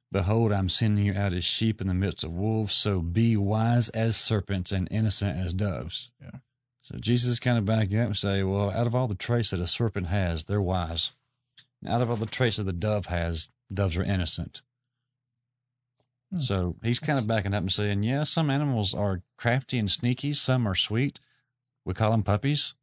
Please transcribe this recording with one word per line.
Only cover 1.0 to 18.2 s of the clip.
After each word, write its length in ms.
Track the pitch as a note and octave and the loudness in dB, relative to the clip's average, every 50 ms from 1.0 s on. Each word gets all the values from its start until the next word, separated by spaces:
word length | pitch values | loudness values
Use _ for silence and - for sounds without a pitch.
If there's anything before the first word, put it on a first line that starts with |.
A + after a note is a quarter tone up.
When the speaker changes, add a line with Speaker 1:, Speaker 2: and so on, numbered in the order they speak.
| G2+ | 2
Speaker 1:
you 80 | G2+ F#2+ | 2 2
out 200 | G2 G2+ G2 F2 | 0 0 0 0
as 100 | F2+ F2 | -2 -2
sheep 360 | - - - A2+ A2+ G#2 - | -2 0 2 0 0 0 0
in 40 | F#2+ F#2+ | -2 -2
the 60 | F2+ | 0
midst 300 | F#2 G2+ F#2 - - - | 0 0 0 -2 -4 -6
of 80 | E2 | -6
wolves, 420 | E2+ F2 G2+ A2 A2 A2 G#2+ - - | -4 -2 -2 0 0 0 0 0 0
so 280 | - - G#2+ G2 F2+ | 0 0 2 0 0
be 340 | E2 E2+ E2+ A2 A2+ A#2 A2+ | 0 0 2 2 4 4 4
wise 540 | G2+ G2+ G2 G#2+ A2 A2+ A#2 A#2+ B2 A2+ - | 4 2 2 2 2 2 4 4 4 2 2
as 260 | - A2 A2+ A2+ G#2+ | 0 0 0 2 2
serpents 560 | - - - A2 G2+ F#2 - G2+ F#2 F2 - | 2 2 2 2 0 0 -2 -4 -2 -2 -2
and 160 | G2 F#2+ F2+ - | -2 -2 -2 0
innocent 480 | F2+ A2 A2 G#2+ - - G2+ G2+ C#2 F2+ | 0 0 2 2 2 0 0 -2 -2 -2
as 140 | F#2 F2 | -4 -2
doves." 580 | F2 F#2+ G#2 G2 D#2+ A#1 B1 E2 - - - - _ _ | -2 -2 -2 -2 -2 -4 -6 -8 -10 -10 -12 -14 _ _
Speaker 2:
Yeah. 160 | - - - - - _ _ _ _ _ _ _ | -20 -20 -20 -20 -20 _ _ _ _ _ _ _
Speaker 1:
So 160 | _ - - - | _ -14 -12 -4
Jesus 300 | G#2+ G#2+ B2 A#2+ A#2+ B2 | 0 2 2 2 2 2
is 120 | A#2 - | 0 0
kind 180 | - B2 A#2+ A#2 | 0 2 2 2
of 80 | G2+ | 2
backing 320 | G2+ A2+ A2 G#2+ F#2+ G2+ A2+ | 2 2 2 2 2 2 0
up 80 | A#2+ | 0
and 100 | G2 G#2 | 0 0
say, 260 | - - G2+ G2 G2 | -2 0 0 0 2
"Well, 280 | F#2+ F#2+ G2 G2+ G2+ G2+ | 0 0 0 0 0 0
out 160 | - A#2 A#2+ | 0 0 0
of 80 | A#2 A#2 | 0 0
all 140 | B2+ C3 A2+ | 0 0 -2
the 60 | G2 | -2
traits 360 | - - - A#2+ A#2+ G#2+ - | -4 -2 0 0 0 0 0
that 100 | F#2+ F2 | -2 -2
a 60 | F2 | -2
serpent 400 | F2 - - A#2+ A2 - G2 F2 | -2 -2 0 -2 -2 0 -2 -4
has, 380 | E2 G2+ G2+ F#2 E2+ E2 D#2 - | -2 0 0 0 0 -2 -4 -2
they're 180 | - G2+ G#2 | -2 0 0
wise. 480 | F#2+ F2+ F#2 F2+ E2+ D#2+ E2 D#2+ - - - _ _ _ _ _ _ _ _ - _ _ _ _ | 2 0 0 0 -2 -2 -2 -4 -4 -4 -6 _ _ _ _ _ _ _ _ -20 _ _ _ _
And 100 | - - | -6 -2
out 80 | A2 A#2+ | 0 0
of 80 | B2+ A2+ | 0 0
all 80 | A#2+ | 0
the 80 | G2+ A2+ | -2 -4
traits 300 | G2+ - - B2+ A2+ G#2+ | -4 -2 0 0 0 0
that 80 | - G2+ | 0 -2
the 80 | F#2+ | -4
dove 340 | F2+ E2+ G#2 G#2+ G#2+ G#2 F#2 | -2 -2 -2 0 0 -2 -2
has, 440 | - F2 E2+ E2+ E2+ E2+ D#2+ - - _ _ _ _ | -2 -2 -2 -2 -2 -4 -4 -6 -8 _ _ _ _
doves 240 | F#2+ G2 G2+ F#2 D#2+ F#2 | -2 0 0 0 0 0
are 40 | |
innocent." 600 | - - G2+ F#2 D#2+ - - - - - - - - _ _ _ _ _ _ _ _ _ _ _ _ _ _ _ _ _ _ _ _ _ _ _ _ _ _ _ _ _ _ _ _ _ | 0 0 0 0 0 -2 -4 -6 -8 -10 -12 -18 -20 _ _ _ _ _ _ _ _ _ _ _ _ _ _ _ _ _ _ _ _ _ _ _ _ _ _ _ _ _ _ _ _ _
Speaker 2:
Hmm. 60 | F#3+ E3+ | -4 -2
Speaker 1:
So 380 | C#3 - G2+ F#2 F2+ F2 - - | 0 0 2 0 0 0 -2 -2
he's 160 | - A#2 A#2+ - | -2 -2 -2 0
kind 200 | D#3 D#3+ D3 C3+ | 0 0 -2 0
of 80 | A2 | 0
Speaker 2:
That's 100 | G#2+ A2+ G#2+ | 0 0 0
Speaker 1:
backing 120 | F#2 G2+ G2 | 0 0 -2
up 80 | G#2 | -2
and 100 | G2+ G2+ | -2 -2
saying, 300 | - G#2 G#2 G#2 G2+ G2+ G#2 | -2 0 0 0 0 0 0
"Yeah, 200 | A#2 C3+ C#3+ | 0 0 0